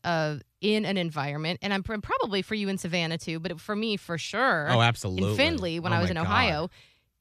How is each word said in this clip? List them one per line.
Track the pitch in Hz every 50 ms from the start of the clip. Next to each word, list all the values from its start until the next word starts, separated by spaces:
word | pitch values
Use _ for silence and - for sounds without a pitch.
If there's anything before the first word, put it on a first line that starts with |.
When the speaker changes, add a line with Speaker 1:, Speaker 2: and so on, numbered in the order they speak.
| -
Speaker 1:
a | 175 170 160 156 151 151 139 - _ _ - 185
in | 208 214 214 214
an | 170 196
environment, | 185 175 165 151 151 135 143 143 151 156 160 180 - -
and | 202 202
I'm | 196 185
pr-, | - 220 214
probably | - - 440 539 494 240 190 196 180
for | - 220
you | 214 202 190
in | 196 185
Savannah | - 175 170 180 165 160 165 160
too, | - 165 160 165
but | 160 185 170 165
for | - - 208
me | 208 220 226 208
for | 185 - - 170 160
sure. | - - - 214 254 269 196 160 147 147
Speaker 2:
Oh, | 127 117
absolutely. | 117 120 117 - - 98 92 92 95 101 107
Speaker 1:
In |
Findlay | 104 277 330 339 262 185 170 165 170
when | 160 180 175
Speaker 2:
Oh |
Speaker 1:
I | 170
was | 175
Speaker 2:
my | 180 180
Speaker 1:
in |
Speaker 2:
God. | 165 165
Speaker 1:
Ohio, | 180 202 233 240 208 156 151 165 185 - - - _ _ _ _ _ _ _